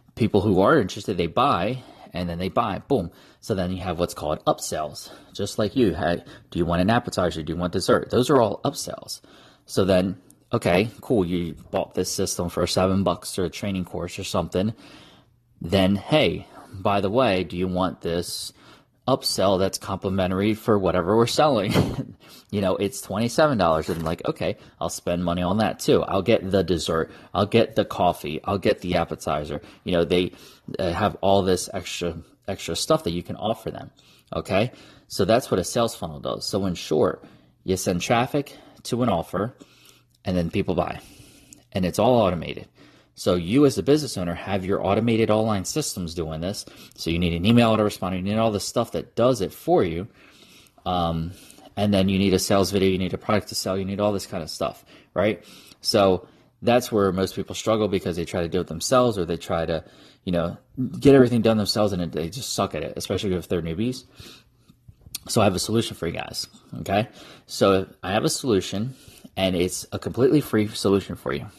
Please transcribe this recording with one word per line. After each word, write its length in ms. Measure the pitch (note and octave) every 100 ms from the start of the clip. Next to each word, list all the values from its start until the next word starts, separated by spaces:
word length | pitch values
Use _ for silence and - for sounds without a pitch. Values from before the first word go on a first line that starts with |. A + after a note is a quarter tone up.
| _
people 260 | - G#2+ G#2
who 200 | G2+ F2+
are 200 | G2 D3+
interested, 360 | F#2+ - G2+ F2+
they 100 | E2+
buy, 560 | F#2 C3+ G#2+ G2 B2+ - - -
and 140 | F2+ F2+
then 100 | E2+
they 100 | F#2+
buy, 320 | A#2+ A#2 F2+ -
boom. 220 | C3+ E2 - - _
So 140 | -
then 180 | G2 F2+
you 100 | F#2
have 160 | F#2 E2
what's 160 | F2
called 300 | - D2+ D#2 -
upsells. 640 | D2+ - E2 D2+ C#2+ - - -
Just 240 | - G2 -
like 180 | G#2+ -
you, 180 | A2+
"Hey, 280 | D2+ D2+ F2 - - -
do 80 | E2
you 60 |
want 160 | E2+ E2+
an 80 | F#2
appetizer? 540 | A#2+ - - F2 E2
Do 100 | D#2
you 60 | D#2+
want 160 | F2
dessert?" 340 | F#2+ F2+ G#2+ -
Those 200 | G#2 B2+
are 100 | C#3+
all 200 | A2 -
upsells. 560 | C3 C3+ - - - - - - - _ -
So 180 | -
then, 320 | F#2+ F#2 F#2+ F2 - _ _
okay, 380 | A#2+ - F2 A2+ -
cool, 240 | - A#2+
you 320 | F2 F2 E2+ D2 -
bought 240 | G2 -
this 180 | - F2+
system 360 | - F#2+ - F2
for 180 | - F2
seven 360 | - F#2 F#2+
bucks 360 | F#2 F2 - -
or 60 |
a 60 | F2
training 340 | - G#2 F#2+
course 340 | F2 F2 E2+ -
or 60 |
something. 500 | F#2 G2 D#2+ F#2 G#2 A2+ - - - - _ _ _ -
Then, 360 | F2 F#2+ F#2 G2
"Hey, 500 | - D3+ A2 E2 - - -
by 280 | G2 G2+ G2+
the 100 | G2
way, 340 | A2+ B2+ F#2
do 120 | F2 F2
you 120 | F#2
want 340 | F2+ F#2 -
this 500 | E2+ E2+ F2 - - - - - _ _ -
upsell 520 | B2+ - - G2 F#2
that's 200 | F#2+ -
complimentary 720 | - F#2+ G2 F#2+ F#2 F#2 G#2
for 240 | G#2+ - G#2
whatever 380 | F#2 F2 E2+ A2
we're 100 | A#2
selling?" 460 | - D3+ B2 G2+
<laughs> 440 | - - - - - - - -
You 80 | G2+
know, 160 | G2 F#2+
it's 240 | G2+ -
twenty-seven 580 | - G2 A#2 - D#3 B2
dollars. 300 | E2+ D#2+ D#2
And 160 | E2+
like, 200 | D#2+ E2+
"Okay, 320 | - D#3 E2+ - - -
I'll 80 | F2
spend 360 | - - F2
money 180 | F2 F2
on 160 | F2 G2+
that 220 | G#2 -
too. 240 | - A2+
I'll 180 | - F#2+
get 260 | F#2+ A2 F#2+
the 140 | F#2+
dessert. 480 | F2 F2 D2 E2 D#2+ - -
I'll 100 | F2
get 300 | G2+ A2+ A2
the 100 | -
coffee. 560 | G2+ - F2+ E2 D2+ D2+
I'll 120 | - G2
get 240 | A2 G2
the 140 | F2+
appetizer." 640 | F2 E2 D#2 - D2+ D2 D2 - -
You 100 | -
know, 120 | F2+
they, 280 | E2+ F2+ F2+ - - - - -
uh, 140 | F2
have 240 | F2+ G2+ -
all 220 | F#2+ G2
this 260 | F#2+ F2+ -
extra, 400 | G2 F2 - F2 E2 - _ -
extra 300 | F#2+ - E2+
stuff 260 | - D#3
that 80 | -
you 120 | E2+
can 100 | F2
offer 380 | - A2 A2+ -
them. 180 | - - - _ _ _
Okay, 380 | - - F#2+ A#2+ - - - -
so 160 | -
that's 260 | B2 A2+ -
what 80 | A#2
a 60 |
sales 320 | - B2+ A#2 -
funnel 240 | E2+ D2
does. 260 | B1+ G#1+ -
So 200 | G#2 G2
in 100 | E2+
short, 480 | - - G#2 - - - _ _
you 120 | - F#2
send 240 | - F2+
traffic 560 | - A#2 B2+ D3 C#3+ - - -
to 180 | - A#2
an 60 | B2
offer, 480 | F2 D#2 F2+ A2 - - _ _ _ _ _ -
and 100 | F2+
then 140 | E2+
people 240 | G2+ F#2
buy. 260 | E2+ E2 - - - - - - - _
And 140 | G2+ F2+
it's 120 | D#2+
all 180 | A2 B2
automated. 520 | G2 F2 D2+ C2+ - _ - _ _
So 200 | - - F2+
you 280 | E2+ B2
as 140 | D3 A2+
a 40 |
business 360 | F2+ D3+ C#3 -
owner 160 | F2
have 320 | E2+ - G2 F#2
your 180 | F#2+
automated 460 | F#2 G2+ A#2 A2+ A2
online 340 | G#2+ A2 G#2
systems 500 | F#2 - - - F2
doing 280 | E2+ D#2+ D#2+
this. 240 | E2+ G#2 - - - -
So 120 | -
you 100 | E2+
need 140 | F2
an 140 | E2 F#2
email 280 | A#2+ A#2
autoresponder, 420 | A2 G#2 - F#2 F#2
you 60 |
need 140 | F#2+ G#2+
all 140 | A2+
the 100 | G#2
stuff 320 | - - A#2
that 240 | E2+ - -
does 240 | A#2+ A#2+
it 140 | F2
for 280 | - - E3
you. 260 | F#2+ E2 G2+ _ - - - - - _
Um, 480 | F#2 F2+ E2+ E2 D#2+ F#2+ - - - -
and 180 | G#2
then 140 | G2+ F#2+
you 100 | F#2+
need 160 | G2+
a 40 | F#2
sales 320 | - G2+ F#2
video, 200 | G2 F#2+
you 80 | F#2
need 160 | F#2
a 40 | -
product 300 | - G#2+ -
to 60 |
sell, 240 | - F#2+ F#2+
you 60 |
need 160 | F#2+ G2
all 120 | G#2
this 140 | G2+ -
kind 160 | F#2+
of 80 | D#2
stuff, 340 | - - - - - _
right? 300 | - G2+ G#2 - - - -
So 460 | - A2 G2 F#2 - _ _ _
that's 280 | F#2+ A#2+ A#2+
where 220 | A2 G2
most 220 | F#2 F#2+
people 200 | - F#2+
struggle 340 | F#2+ - A2 G#2+
because 280 | F#2+ G2 E2+
they 80 |
try 180 | E2 G2
to 60 | E2+
do 120 | F2+
it 60 | -
themselves 520 | D#2+ - B2+ B2 G#2
or 60 |
they 120 | E2+ E2
try 300 | - E2+ E2
to, 180 | D#2+ - - - _
you 80 | -
know, 240 | F2 E2 - _ - B2+ -
get 160 | C3
everything 280 | C#3 B2 A#2+
done 140 | A2 A2
themselves 360 | G2+ - G#2
and 100 | F#2+
it, 100 | E2+
they 160 | - E2
just 260 | A2+ A2
suck 200 | - G2
at 80 | D#2
it, 120 | D2+ -
especially 360 | - G2 G#2
if 140 | F2+ E2
they're 140 | F2+
newbies. 420 | E2 E2 A#2 B2+ - - - - _ _ _ _ _ - - - -
So 120 | -
I 40 |
have 100 | G#2
a 60 | F2
solution 360 | - A2 A2 G#2+
for 100 | E2+
you 60 |
guys, 340 | E2+ - - - - _ -
okay? 280 | D#2+ G2 A2+ - - - -
So 420 | - G#2 F#2+ F#2+ -
I 100 | F2
have 120 | G#2
a 40 | D3+
solution 680 | - C#3 G2+ - G2 A#2+ B2+ - - - -
and 180 | F#2+
it's 320 | F#2 F2+ - -
a 60 | G2+
completely 420 | - F2 C3 D3+
free 280 | - A2 G#2+
solution 480 | - G#2+ G2 - E2+
for 160 | -
you, 140 | C2+ G#2